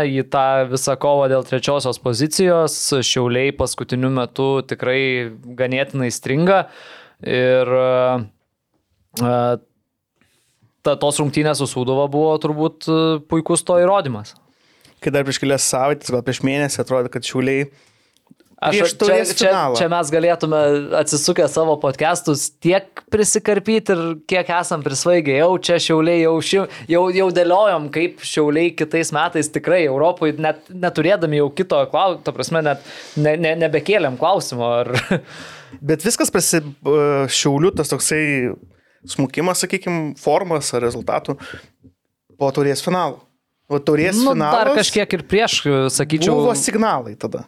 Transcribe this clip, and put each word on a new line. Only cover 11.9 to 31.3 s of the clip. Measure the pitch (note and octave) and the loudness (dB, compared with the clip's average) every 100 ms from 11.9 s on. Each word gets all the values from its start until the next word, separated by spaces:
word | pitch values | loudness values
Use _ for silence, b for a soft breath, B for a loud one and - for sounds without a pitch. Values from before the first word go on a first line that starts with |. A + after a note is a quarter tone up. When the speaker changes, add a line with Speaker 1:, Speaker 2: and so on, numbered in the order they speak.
| C3 C#3+ | 0 0
Speaker 1:
buvo | C#3+ D#3 | 2 2
turbūt, | D#3 D#3 D3+ D#3+ - - | 0 -2 -2 -2 -4 -2
e, | D#3+ D#3+ D#3 | 2 2 0
puikus | D3+ E3 D#3+ E3+ | -2 -2 0 -2
to | - F3 | 2 4
įrodymas. | F3+ G3 C#3+ A2 G#2 - _ b b b b b | 4 2 0 -6 -10 -20 _ b b b b b
Speaker 2:
Kai | D3+ | -2
dar | C#3+ | 0
prieš | C3+ C3 | 0 -2
kelias | C#3 C3+ | 0 0
savaitės, | - C3 C3+ D3 - | 0 0 0 -2 -2
gal | B2 | -4
prieš | A#2+ A#2+ | -2 -2
mėnesį | C3+ C#3+ C#3+ - | -2 0 -2 -4
atrodė, | A#2+ C3 B2 | -2 0 -2
kad | B2+ | -4
Šiauliai | - B2+ B2+ C3+ C#3+ b b b b b _ _ _ - | -6 -2 0 -2 -4 b b b b b _ _ _ -4
Speaker 1:
Aš | D3+ G3+ | -2 0
Speaker 2:
prieš | E3+ | 0
Speaker 1:
čia, | - | 2
Speaker 2:
Taurės | G3+ G#3 G3+ | 2 2 2
Speaker 1:
čia, | - F#3+ | 0 2
Speaker 2:
finalą. | F#3+ C#3+ | 2 2
Speaker 1:
čia | A#2+ E3 | 2 0
mes | E3+ D3+ | 0 0
galėtume, | D#3+ E3+ E3+ D#3 D#3 D3 D3 C#3+ | 2 2 2 2 2 4 2 0
atsisukę | D#3 D3+ D3+ - F3+ D3+ | 0 0 0 0 2 2
savo | E3 D#3+ D3+ | 2 2 2
podcastus, | C#3+ - D#3 F3 - C#3 - | 0 0 0 0 -2 -2 -4
tiek | _ E3 F#3+ G3 - - | _ 0 0 0 -18 -4
prisikarpyt | G#3+ G3+ G#3+ G#3 G3+ G3 A3 - | 0 0 0 0 0 2 0 2
ir | F3+ E3 D#3 | -2 -2 -6
kiek | - F#3 F3 | -2 -2 0
esam | F3 E3+ E3 | -2 -2 -4
prisvaigę. | C#3+ C3+ F3 F3 D3+ | -4 -2 2 2 4
Jau | C3+ E3+ F3+ | 2 4 2
čia | F3+ E3+ | 0 0
Šiauliai, | - D#3+ D#3+ E3+ | 2 2 4 4
jau | D#3+ D#3+ | 2 2
ši-, | D3 F#3+ F3+ B | 0 0 -2 B
jau, | A#2+ E3+ F#3 | 0 2 2
jau | F#3 F#3 | 2 2
dėliojom, | F3 F3 F3+ G#3+ E3+ D3 | 2 4 4 4 0 -2
kaip | D#3 F3 - | -4 -4 -6
Šiauliai | - - D3+ D3 E3+ | -6 0 0 2 0
kitais | E3+ D#3 E3 D#3+ | -2 -2 -2 -2
metais | D3 E3+ E3+ D3+ | -2 -2 -2 -2
tikrai | D3+ D3+ F3+ | -4 0 2
Europoj, | D3+ C3 D#3+ F3 D#3 D3 | 2 2 0 2 -2 -2
net | D#3 D3+ - | -2 -4 -10
neturėdami | F#3 F3 E3+ D#3 G3+ E3 | -6 -4 0 2 2 2